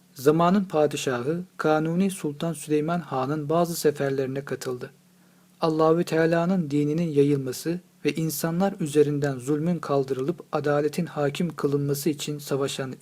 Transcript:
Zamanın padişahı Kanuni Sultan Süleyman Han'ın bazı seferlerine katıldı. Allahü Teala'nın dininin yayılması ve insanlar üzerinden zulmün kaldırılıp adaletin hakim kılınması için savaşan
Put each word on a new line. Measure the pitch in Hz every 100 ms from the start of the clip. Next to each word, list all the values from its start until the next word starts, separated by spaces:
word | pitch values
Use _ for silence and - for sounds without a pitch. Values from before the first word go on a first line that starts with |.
| _
Zamanın | - 127 156 170 202 190
padişahı | 156 147 143 - 123 123 170 180 -
Kanuni | 156 156 160 175 196
Sultan | 190 156 147 170
Süleyman | 165 - 151 151 170
Han'ın | 160 135 127 156 143
bazı | 165 170 165
seferlerine | 156 147 143 135 131 135 139
katıldı. | 127 131 123 135 - _ _ _ _ _ -
Allahü | 165 156 160 165
Teala'nın | 175 160 160 170 170 190 151
dininin | 143 147 156 170
yayılması | 143 143 143 131 127 160 180 - _ 147
ve |
insanlar | 147 160 151 165 170 196 196
üzerinden | 175 147 143 147 143 131
zulmün | 123 151 165 175
kaldırılıp | 156 143 131 131 139 175 -
adaletin | 156 147 147 151 147 165
hakim | - 143 143 175 -
kılınması | 147 143 143 143 175
için | 147 - 147
savaşan | - 139 135 - 135 127